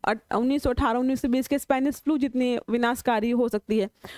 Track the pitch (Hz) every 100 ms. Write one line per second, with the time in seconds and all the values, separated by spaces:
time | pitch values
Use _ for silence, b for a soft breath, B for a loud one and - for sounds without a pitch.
0 | - 214 - - 247 285 277 247 277 240
1 | 254 262 269 254 254 285 - 262 277 -
2 | 277 311 262 254 247 240 - 233 233 240
3 | - 220 233 240 233 214 - 214 196 _
4 | B